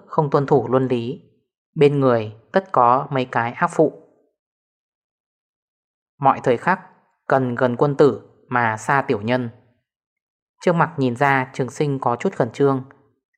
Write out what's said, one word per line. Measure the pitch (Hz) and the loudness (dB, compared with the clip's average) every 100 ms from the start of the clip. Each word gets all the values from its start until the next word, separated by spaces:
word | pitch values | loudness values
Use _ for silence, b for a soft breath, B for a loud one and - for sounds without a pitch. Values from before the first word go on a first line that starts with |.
| - | -4
không | - 147 | -2 0
tuân | 147 135 | 0 2
thủ | 143 117 | 0 2
luân | 127 131 | 0 0
lý, | 123 117 170 _ _ _ _ _ 160 | -2 -4 -10 _ _ _ _ _ 2
bên | 143 143 | 2 4
người | 131 117 107 - _ | 2 2 -2 -12 _
tất | 196 - | -4 0
có | 131 120 131 151 | 2 4 2 0
mấy | 135 127 | -6 -4
cái | 123 117 | -4 -4
ác | 117 175 | -4 -2
phụ. | - 190 - _ _ _ _ _ _ _ _ _ _ _ _ _ _ _ _ _ _ _ _ _ _ | 0 0 -2 _ _ _ _ _ _ _ _ _ _ _ _ _ _ _ _ _ _ _ _ _ _
Mọi | 139 - | 0 2
thời | - 117 | 0 0
khắc | - - - _ _ _ - | 0 -2 -6 _ _ _ -2
cần | 135 127 120 | 0 0 0
gần | 127 120 | -2 0
quân | 147 139 | 0 4
tử | 135 104 - _ - | 2 2 -8 _ -6
mà | 123 113 110 | -2 -2 -2
xa | - 139 131 | -2 -2 0
tiểu | 110 | -4
nhân. | 110 127 120 - _ _ _ _ _ _ _ _ _ _ | -2 -2 -4 -12 _ _ _ _ _ _ _ _ _ _
Trương | 185 170 | -2 0
Mặc | 143 - | 0 0
nhìn | 131 117 | -4 0
ra | 143 135 127 | 0 0 -2
Trường | - 123 | -6 -6
Sinh | - 147 135 | -4 -4 -2
có | 127 120 | -4 -2
chút | 190 - | -4 -2
khẩn | 120 | -4
trương, | - 139 135 135 _ _ _ _ | 0 0 0 -6 _ _ _ _